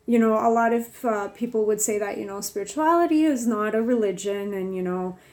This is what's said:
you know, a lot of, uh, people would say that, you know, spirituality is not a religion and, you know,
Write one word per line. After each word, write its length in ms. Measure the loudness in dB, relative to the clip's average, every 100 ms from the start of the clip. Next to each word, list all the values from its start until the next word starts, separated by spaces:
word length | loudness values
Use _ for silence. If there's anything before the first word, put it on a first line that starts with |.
| 0
you 120 | 4
know, 160 | 4 4
a 140 | 2
lot 220 | 4 2
of, 320 | 0 -2 -6
uh, 240 | -4 -2 -4
people 380 | -6 -4 0 0
would 160 | 0
say 180 | 0 -2
that, 180 | -4 -6
you 80 | -8
know, 140 | -8
spirituality 840 | -8 -8 -6 0 2 4 4 4 4
is 200 | 2 0
not 300 | 0 0 0
a 60 |
religion 720 | 2 2 0 -2 -4 -4 -4
and, 200 | -6 -4
you 80 | -4
know, 380 | -4 -4 -6 -8 -18